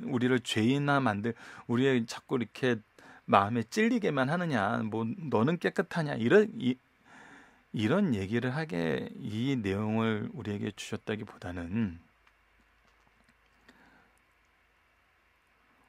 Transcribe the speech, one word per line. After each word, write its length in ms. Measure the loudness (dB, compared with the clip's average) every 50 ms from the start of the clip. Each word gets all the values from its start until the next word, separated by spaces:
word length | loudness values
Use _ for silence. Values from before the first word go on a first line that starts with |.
| -8
우리를 360 | -2 0 2 2 4 2 2
죄인아 580 | 0 0 0 2 4 4 4 2 2 2 2 2
만들-, 340 | 2 2 0 0 -2 -4 -6 -6 -12 -20 -20 -18 -6 -2
우리의 380 | 0 2 4 4 4 2 0
자꾸 300 | -2 -8 -14 -8 _ -4
이렇게 400 | -4 -4 -4 -6 -2 0 0 0 0 -4 _ _ -20 -20 -20 -20 -20 _
마음에 380 | 4 6 6 6 6 0 -2 -4
찔리게만 680 | -2 0 2 2 2 2 2 0 0 0 0 0 0
하느냐, 540 | 0 -2 -2 0 0 0 0 0 0 -2 -2
뭐, 240 | -2 -2 -2 -2 -4 -4 -6
너는 400 | -6 0 2 4 4 4 2 2
깨끗하냐, 580 | 0 -2 0 0 -4 -2 -2 -4 -4 -2 -4
이런, 360 | 0 2 6 6 6 6 4 -2
이, 200 | -4 -2 -2 -2 -2 _ _ _ _ _ -20 -20 -20 -20 -20 -20 -20 -20 -20 _ _ _ _
이런 440 | -4 0 2 2 4 4 4 2 2
얘기를 400 | 0 -2 -2 -2 -2 0 0 -2
하게 540 | -4 -6 -4 -4 -2 0 0 0 -2 -4 -8 -10
이 400 | -10 -10 -8 -4 -4 -2 0 0
내용을 720 | 0 0 0 -2 0 0 0 0 0 0 0 0 -2 -4 -8 -10
우리에게 380 | -10 -8 -6 -6 -4 -6 -8
주셨다기보다는 1300 | -8 -8 -10 -10 -10 -10 -6 -6 -6 -6 -8 -12 -14 -14 -12 -10 -10 -8 -8 -6 -4 -4 -4 -4 -6 -10 -18 _ _ _ _ _ _ _ _ _ _ _ _ _ _ _ _ _ _ _ _ _ _ _ _ _ _ _ _ _ _ _ _ -20 -20 _ -20 -20 _ _ _ _ _ _ _ _ _ _ _ _ _ _ _ _ _ _ _ _ _ _ _ _ _ _ _ _ _ _ _ _ _ _ _ _ _ _ _